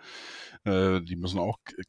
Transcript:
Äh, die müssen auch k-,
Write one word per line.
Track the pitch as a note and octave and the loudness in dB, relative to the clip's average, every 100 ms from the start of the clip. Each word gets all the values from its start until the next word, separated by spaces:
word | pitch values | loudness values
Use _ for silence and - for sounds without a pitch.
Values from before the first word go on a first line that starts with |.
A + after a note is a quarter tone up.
| - - - - - - | -18 -16 -14 -14 -16 -6
Äh, | G#2 F#2+ F#2+ F#2 | 0 4 6 4
die | E2+ F2 | 0 -4
müssen | F2+ F#2 | -2 0
auch | F#2 - - | 0 -2 -8
k-, | - | -14